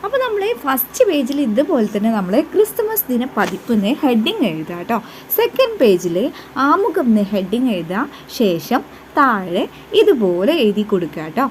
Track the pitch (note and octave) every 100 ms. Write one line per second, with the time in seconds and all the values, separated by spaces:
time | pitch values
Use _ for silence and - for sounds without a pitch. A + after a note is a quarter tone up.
0 | G4+ C5 B4+ G#4 G4+ A#4+ C#4+ C4 - -
1 | A4 D4+ B3 C#4+ C4+ G#3 D4+ D4 G#3+ G#3
2 | G#3+ A3+ F3+ G#3+ E4 F4+ G#4 - G#4+ A4
3 | - B3 B3+ - F3+ F#3+ - A3+ G3+ D4
4 | C#4+ A#3 A3+ A4 A#3+ D#3+ D#3 F3 F3+ A3+
5 | - - - - A#4 - C5 G#4+ B3+ F3+
6 | F3 E3+ C4+ - - - C#4 E4+ G#4 F#4
7 | C4 G#3 G3+ G#3 F#3 A3+ B3+ F#3+ D#3+ F#3+
8 | B3+ - - - G#3+ E3 - A#3 - -
9 | - - C#4 G#3+ F#3 F3 C#4+ - - G4
10 | A4 D4 G3 F3 G#3 E4 A3 G3+ G#3 G3
11 | E3 C#3+ D#3 D#3 C4+